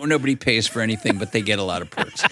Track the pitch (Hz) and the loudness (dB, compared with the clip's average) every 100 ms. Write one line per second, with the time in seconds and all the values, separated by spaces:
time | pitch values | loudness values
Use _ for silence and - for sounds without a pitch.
0 | 147 151 135 135 - 113 107 123 110 110 | 2 2 2 0 2 2 2 0 0 0
1 | 127 104 101 117 101 104 95 87 87 - | 0 0 0 -2 0 0 0 -2 -6 -6
2 | - - - | -6 -2 -2